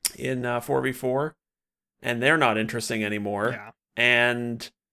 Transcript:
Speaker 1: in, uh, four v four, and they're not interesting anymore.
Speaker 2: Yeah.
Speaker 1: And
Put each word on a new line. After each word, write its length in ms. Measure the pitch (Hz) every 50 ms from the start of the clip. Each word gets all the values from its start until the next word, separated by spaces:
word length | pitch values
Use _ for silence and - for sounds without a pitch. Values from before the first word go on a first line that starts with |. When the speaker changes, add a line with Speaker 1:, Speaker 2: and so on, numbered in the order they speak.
| - - -
Speaker 1:
in, 300 | - - 131 131 127 123
uh, 140 | 123 120 120
four 200 | 117 - 139 131
v 100 | 131 135
four, 440 | 127 131 - 127 127 135 147 156 - _ _ _ _ _ _ _ _ _ _ _ _ _
and 200 | - 123 123 117
they're 160 | 123 139 160
not 200 | 160 143 120 107
interesting 460 | 107 110 110 - 117 110 - 117 110 107
anymore. 460 | 104 104 104 104 101 101 101 104 120 123
Speaker 2:
Yeah. 180 | 110 104 113 - _ _ _ -
Speaker 1:
And 720 | - 120 120 123 120 120 123 120 120 120 120 117 120 - - _ _ _ _